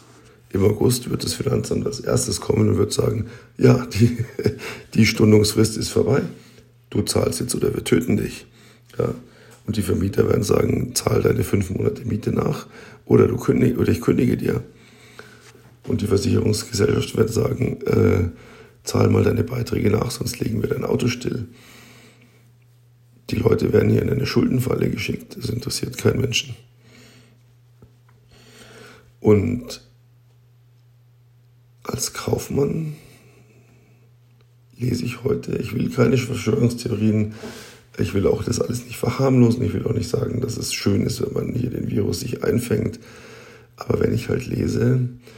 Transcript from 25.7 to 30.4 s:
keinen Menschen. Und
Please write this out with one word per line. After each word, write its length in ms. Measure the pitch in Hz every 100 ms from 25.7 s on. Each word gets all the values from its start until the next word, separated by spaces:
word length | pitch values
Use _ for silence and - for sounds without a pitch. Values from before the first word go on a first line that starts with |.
| - - -
keinen 240 | - -
Menschen. 340 | 120 113 135 - - _ - - - - - _ _ _ _ _ - _ _ _ _ - - - - - - - - _
Und 640 | 110 104 98 98 - - - _ _ _ _ _